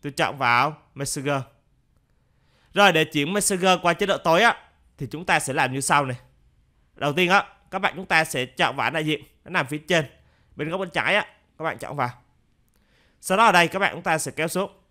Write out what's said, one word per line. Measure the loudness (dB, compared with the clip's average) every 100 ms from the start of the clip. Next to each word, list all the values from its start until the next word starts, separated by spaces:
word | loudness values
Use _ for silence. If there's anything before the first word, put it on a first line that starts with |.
Tôi | -12
chọn | -2 -2 0
vào | 2 4 2 -2 _ -10
Messenger. | -8 -6 -4 -4 -6 _ _ _ _ _ _ _ _ _ _ _ _
Rồi | 4 6
để | 6 2
chuyển | 0 0
Messenger | 0 0 0 2 2
qua | 2
chế | 0 0
độ | 0
tối | 2 4
á, | 4 2 _ _ _ _
thì | -12
chúng | -10 -2
ta | -2
sẽ | 0
làm | -2 -2
như | -2
sau | 0 0 0
này. | -6 -14 _ _ _ _ _ _ -6
Đầu | -4
tiên | 0 2
á, | 2 0 _ _
các | -6
bạn | -6 -6
chúng | -2
ta | 0
sẽ | 0 -4 -6
chọn | -2 -2 -2
vào | -4
đại | -2 -4
diện, | -4 -6 _ -8
nó |
nằm | -6 -4
phía | -8
trên, | -2 -2 -2 _ _ _ _ -10
bên | -8
góc | -6
bên | -6
trái | -4 0 -2
á, | -2 _ _ _
các | -8
bạn | -8
chọn | -10 -6
vào. | -6 -6 _ _ _ _ _ _ _ _ _ _
Sau | -4 4
đó | 6
ở |
đây | 6 4
các | 2
bạn | -2
chúng | -2
ta | -2 -2
sẽ | -4
kéo | -6 -6
xuống. | -4 -6 _ _